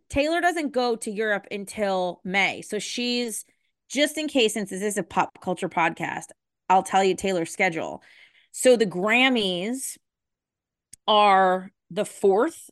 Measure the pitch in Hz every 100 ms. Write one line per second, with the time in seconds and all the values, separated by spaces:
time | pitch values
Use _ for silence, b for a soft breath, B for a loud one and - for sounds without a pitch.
0 | _ 277 294 339 349 339 294 254 247 226
1 | - 202 220 202 - 208 196 - 202 190
2 | 180 175 185 196 180 101 - 208 - -
3 | 240 240 240 208 - _ _ _ _ 254
4 | 294 302 311 277 220 220 196 185 208 202
5 | 175 - - - - 180 180 175 165 -
6 | 156 - - - _ _ _ 185 185 190
7 | 196 185 - 185 165 - 190 160 82 76
8 | b b b b b - 254 240 214 180
9 | 208 240 262 247 190 175 202 262 - -
10 | _ _ _ _ _ _ _ _ _ -
11 | - 214 208 190 185 185 185 _ _ 175
12 | 208 - 202 190 311 - -